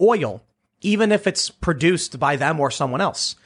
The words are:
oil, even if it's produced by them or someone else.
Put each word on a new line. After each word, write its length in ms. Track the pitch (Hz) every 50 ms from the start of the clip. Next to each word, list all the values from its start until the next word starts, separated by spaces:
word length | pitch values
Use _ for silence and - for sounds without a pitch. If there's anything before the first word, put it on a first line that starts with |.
oil, 420 | 175 220 240 208 147 110 95 101 - _ _ _ _ _ _ _
even 320 | - 208 208 208 220 208 208
if 140 | 202 - 190
it's 200 | 185 - - -
produced 720 | - - - 175 165 127 147 170 185 165 - - - 131
by 160 | 139 139 147
them 220 | 135 139 147 165 156
or 120 | 143 131 -
someone 280 | - 147 131 123 143
else. 360 | 196 165 - - - - - _ _